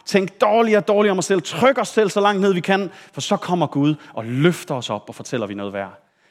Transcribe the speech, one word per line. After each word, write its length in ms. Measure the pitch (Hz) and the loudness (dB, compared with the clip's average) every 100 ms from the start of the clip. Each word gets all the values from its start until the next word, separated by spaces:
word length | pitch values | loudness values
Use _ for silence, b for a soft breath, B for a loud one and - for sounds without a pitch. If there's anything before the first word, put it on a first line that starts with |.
tænke 300 | - 196 190 - | 0 0 0 0
dårligt 360 | 214 220 226 208 | 2 4 4 2
og 120 | - | 2
dårligt 220 | 208 208 | 2 4
om 80 | 185 | 2
os 60 | |
selv, 180 | - 190 | 0 -2
trykke 380 | - 160 240 262 | -2 0 2 2
os 80 | 208 | 0
selv 220 | - 208 | 0 2
så 100 | - | 2
langt 200 | 202 202 | 2 2
ned, 120 | 196 | 2
vi 80 | 180 | 2
kan, 300 | 170 190 185 B B | 0 0 -2 B B
for 80 | - | -12
så 160 | - 202 | -4 -4
kommer 300 | - 180 147 | -2 -2 -2
Gud 280 | 143 143 151 B | 0 0 0 B
og 100 | - | -12
løfter 500 | 113 127 165 165 - | -8 0 0 0 -4
os 160 | 139 117 | -8 -6
op 180 | 107 - | -8 -8
og 60 | |
fortæller, 320 | 113 110 127 104 | -16 -8 -6 -6
vi 60 | |
er 40 | 101 | -8
noget 160 | 101 | -8
værd. 280 | 98 95 87 _ _ _ | -8 -10 -12 _ _ _